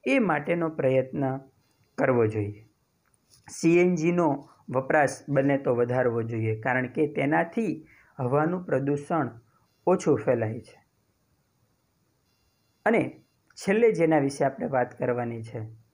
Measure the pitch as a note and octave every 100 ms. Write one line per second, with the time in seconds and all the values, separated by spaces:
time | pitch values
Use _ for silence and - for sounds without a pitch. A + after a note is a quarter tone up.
0 | B3 C4+ G3+ D3 D3 E3+ D#3+ D#3+ C3+ C3
1 | B2+ D#3 C3+ C3+ - _ _ _ _ -
2 | C3+ B2 A2 G#2+ G#2 G#2 - _ _ _
3 | _ _ _ _ - - E3+ E3+ F3+ F3
4 | E3 F3 D#3+ D#3+ - _ - C3 C3 D#3
5 | C3+ - - C#3 C#3 C#3 C#3 A#2+ A#2+ B2
6 | B2 A#2 A2+ A2+ A2 A2 C3+ B2+ B2+ -
7 | D3+ - C#3 D#3+ E3+ - G#3+ - - _
8 | _ - B2 C#3+ D#3+ F3+ F3+ C3+ C#3 C#3+
9 | C#3+ E3 B2+ A2+ _ _ _ _ - F#3
10 | F3 C3 - A#2+ A2 A2+ - - _ _
11 | _ _ _ _ _ _ _ _ _ _
12 | _ _ _ _ _ _ _ _ G#3 A3+
13 | B2+ - _ _ _ - - G#3 A#3 F3
14 | D#3+ D#3 C#3 - C#3 - D#3+ C3 B2 -
15 | B2+ A#2+ A#2+ A#2 A2+ A#2 A2 - _